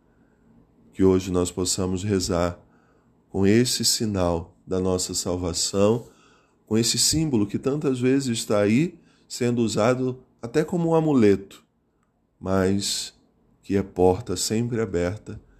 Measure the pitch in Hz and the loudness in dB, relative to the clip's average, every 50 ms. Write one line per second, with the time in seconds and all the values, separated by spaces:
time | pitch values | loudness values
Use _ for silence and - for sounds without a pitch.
0 | _ _ _ _ _ _ _ _ _ _ _ - _ _ _ _ _ _ _ - | _ _ _ _ _ _ _ _ _ _ _ -20 _ _ _ _ _ _ _ 2
1 | 95 95 92 95 95 95 90 90 87 87 - 95 90 90 - - 92 92 92 90 | 4 4 4 4 2 -2 -2 -2 -2 -2 -4 -4 -4 -4 -4 -4 -4 -4 -4 -4
2 | 95 107 101 92 87 - 90 85 87 87 87 - - _ _ _ _ _ _ _ | -2 -2 -2 -2 -2 -2 0 0 0 -2 -4 -8 -14 _ _ _ _ _ _ _
3 | _ _ _ _ _ _ - 95 98 98 107 117 127 123 - - 113 - - - | _ _ _ _ _ _ -4 0 2 4 4 4 4 2 -2 -2 -2 -2 -2 -2
4 | 120 107 101 95 90 85 85 82 82 - - _ _ - 92 92 92 92 92 92 | -2 -2 -2 0 0 0 0 -2 -4 -8 -16 _ _ -6 -4 -2 0 0 0 -2
5 | - - 90 - - 98 90 90 90 85 82 - - - - 98 101 104 117 120 | -2 -4 -6 -6 -4 -4 -4 -4 -4 -4 -4 -4 -4 -2 0 2 2 4 2 0
6 | 127 - - _ _ _ _ _ _ _ _ _ _ - 107 113 113 - - 120 | -4 -10 -20 _ _ _ _ _ _ _ _ _ _ -2 -2 0 0 0 0 0
7 | - - 151 156 160 151 127 107 101 101 - - - 135 139 151 147 139 131 123 | 0 0 0 0 0 0 0 0 0 -2 -4 -4 -2 -2 -2 -2 -2 -2 -2 0
8 | 123 127 131 139 135 123 113 113 - - 110 104 104 101 110 135 165 185 - - | 2 2 2 2 0 -2 -4 -4 -2 0 2 2 4 4 4 2 2 0 -4 -10
9 | _ _ _ _ _ - - - 123 120 120 120 117 107 - 107 104 123 127 127 | _ _ _ _ _ -16 -6 -4 -2 0 0 0 0 0 2 2 2 2 2 2
10 | 131 127 127 - - _ _ _ - 117 - 156 160 - 190 170 165 165 165 160 | -2 -4 -6 -8 -14 _ _ _ -12 -4 -2 -2 -2 0 -2 -2 0 2 2 2
11 | 160 156 143 127 107 101 98 98 98 - - - _ _ _ _ _ _ _ _ | 2 2 4 6 6 6 4 2 0 -8 -20 -20 _ _ _ _ _ _ _ _
12 | _ _ _ _ _ _ _ _ 92 92 95 95 92 92 98 101 101 - - - | _ _ _ _ _ _ _ _ -6 -2 0 2 2 2 0 0 -2 -4 -6 -8
13 | - - - _ _ _ _ _ _ _ _ _ _ - 98 98 95 - - 90 | -10 -12 -16 _ _ _ _ _ _ _ _ _ _ -2 -2 -2 -2 -2 0 2
14 | 90 92 90 - - - 90 - - - 110 113 120 120 123 110 113 - 90 87 | 4 4 4 2 -2 -6 -6 -6 -4 -2 -2 -2 -2 -2 -4 -4 -4 -2 -2 -2
15 | 87 87 104 104 - - 107 - - _ _ | -2 -2 -4 -6 -10 -14 -16 -16 -18 _ _